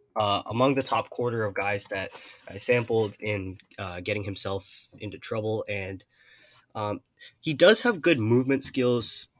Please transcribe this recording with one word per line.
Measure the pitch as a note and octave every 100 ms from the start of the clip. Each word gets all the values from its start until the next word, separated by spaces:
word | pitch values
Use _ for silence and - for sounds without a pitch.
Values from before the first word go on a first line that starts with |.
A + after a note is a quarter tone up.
| _
uh, | A2 G#2 G2+ -
among | A2+ C3+ C3+
the |
top | B2+ A2+ -
quarter | - A#2+ A#2
of | G#2+
guys | F#2+ G2+ G#2 -
that | G2 F#2 - - - -
I | G2
sampled | - B2 A2+ A2+ G#2+ -
in, | G#2+ G#2 F#2+ F#2 - -
uh, | F#2+ F2+
getting | F#2 G#2
himself | G2+ F#2+ G2 G2 - - - -
into | G#2+ -
trouble, | - A2+ G#2+ A2 -
and, | G2+ F#2+ F#2+ - _ _ - - - _ A2
um, | G#2 G2+ _ _ - _
he | D#3+
does | C#3 F3 A3
have | B3 F#3
good | E3+ D3
movement | G#2+ A#2+ C3 C3+
skills | - - B2 A#2+ A2+ - -